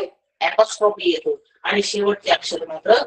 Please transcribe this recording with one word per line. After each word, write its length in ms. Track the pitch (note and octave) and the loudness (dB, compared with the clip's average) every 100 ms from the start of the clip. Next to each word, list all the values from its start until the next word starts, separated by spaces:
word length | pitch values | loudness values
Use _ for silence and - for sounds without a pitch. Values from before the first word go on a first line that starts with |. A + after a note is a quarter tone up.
| - - _ - | 2 -10 _ -6
apostrophe 640 | E3 - A3 - G#3 - | -2 2 2 2 0 0
येतो 420 | F3 - - - _ _ | -2 -2 -2 -6 _ _
आणि 200 | - G#3 | -4 -2
शेवटचे 480 | G3+ G#3 G3+ G3+ - | -2 -2 -2 -2 0
अक्षर 360 | E3+ - E3+ - | -2 -2 -8 -8
मात्र 260 | - - A#4 | -4 2 2